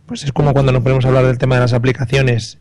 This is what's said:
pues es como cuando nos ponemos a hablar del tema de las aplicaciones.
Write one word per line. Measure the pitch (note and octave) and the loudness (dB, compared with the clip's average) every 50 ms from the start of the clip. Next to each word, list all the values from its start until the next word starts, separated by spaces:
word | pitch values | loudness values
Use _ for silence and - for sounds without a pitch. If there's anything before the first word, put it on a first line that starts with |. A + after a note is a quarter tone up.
| _ | _
pues | - A#3+ A#3 C#3+ | -14 -12 -8 -8
es | C#3 | -6
como | - - D3 C#3+ | -2 0 0 2
cuando | C3 C#3 C3+ C3 | 2 2 2 2
nos | B2+ B2+ | 0 0
ponemos | A#2 C3 C3 C3 B2 | 0 0 0 0 2
a | C3 | 2
hablar | B2+ C3 B2+ | 2 2 2
del | B2+ B2+ B2 | 2 0 0
tema | C#3 C3 C3 | 0 0 2
de | B2 | 2
las | B2 A#2+ | 2 2
aplicaciones. | B2 B2 B2 C3 B2+ - C3 - C#3 C3+ C3 B2+ A#2+ A#2 - - - - | 0 0 0 -2 -2 -2 -4 -2 0 0 0 0 0 -2 -4 -8 -18 -20